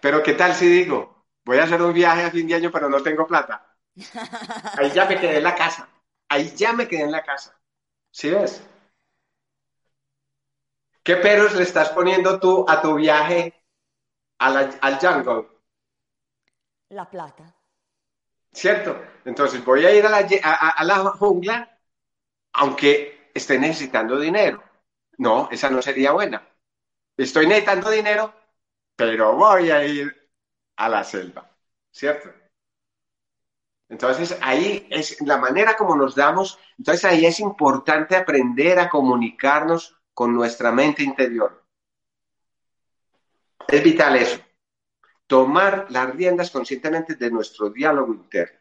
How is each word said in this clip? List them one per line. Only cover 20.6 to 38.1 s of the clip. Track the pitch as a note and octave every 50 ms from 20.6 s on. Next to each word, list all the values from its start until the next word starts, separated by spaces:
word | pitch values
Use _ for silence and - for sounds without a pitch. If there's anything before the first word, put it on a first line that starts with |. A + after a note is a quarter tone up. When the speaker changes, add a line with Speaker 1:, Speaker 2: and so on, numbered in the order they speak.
| D#3+ D#3+
Speaker 1:
a | - D3 D#3+
la | E3+ G3 G3 F#3+ G3 -
jungla, | - G3+ G#3 F#3 F3 F3 G3 A3+ A#3+ A#3+ _ _ _ _ _ _ _ _ _ _ _ _ _ _ _ _ _ _
aunque | - C#3+ C3+ C3+ - - D3 C#3+ D3 - - - _ _ _ _
esté | C#3 - - C#3 B2+
necesitando | C3+ D#3+ D#3+ D3+ C#3+ C3 - A2+ A2 A2+ B2+ C#3+
dinero. | D3 E3 F3+ G#3+ G#3 D#3 A2+ G2+ - _ _ _ _ _ _ _ _ _ _ -
No, | B2+ A#2 A2 B2+ D3+ -
esa | - - - C#3
no | C3+ B2+ B2
sería | C#3 C3+ C3+ C3 C#3 D3
buena. | F3 G#3 - - G#2 - _ _ _ _ _ _ _ _ _ _ _ _ _ _
Estoy | - B2+ B2+ - D#3+ D#3
necesitando | E3 G#3 G#3+ G3+ G3+ G3 F#3 F#3 G#3+
dinero, | A3 A3 G#3+ G#3 G#3 G#3 A3 A3 - _ _ _ _ _ _ _ _ _ _ _ _
pero | - A#2 A2+ A2+ A2 A2 G#2+ A2
voy | C#3 F#3+ G#3+ G3+ F#3 F3 E3
a | D#3 D3 C#3+
ir | C#3+ D3 C#3+ C#3+ D3 - _ _ _ _ _ _ _ _ _ _ _ _
a | - G#2+ A2+
la | A2 G#2 F#2+
selva, | - - G2 F2+ F2+ F2+ - - _ _ _ _ _ _ _ _ _
¿cierto? | _ - - C#3+ D3+ - - - - _ _ _ _ _ _ _ _ _ _ _ _ _ _ _ _ _ _ _ _ _ _ _ _ _ _ _ _ _ _ _
Entonces, | A2+ - - B2+ C3 C3 E3+ E3 C3 - -
ahí | C3 C3 C#3+ F3 G3+ G#3 - - -
es | - D#3 D3+ - - - D3+
la | C#3 D3 C3
manera | B2+ B2+ C#3 F3+ G#3+ A3 A3
como | A3 G#3 F#3 D#3+
nos | C#3+ C#3 C3 -
damos. | C3+ C#3+ D3 D#3 F3+ G3 F#3+ - _ _ _ _ _
Entonces, | C3+ - D3 - -
ahí | F#3+ F3 D#3+ D#3+
es | E3 E3 -
importante | G#3+ G3+ G3 - D3+ C#3 C3 C3 - - D3+ D3+ D#3 -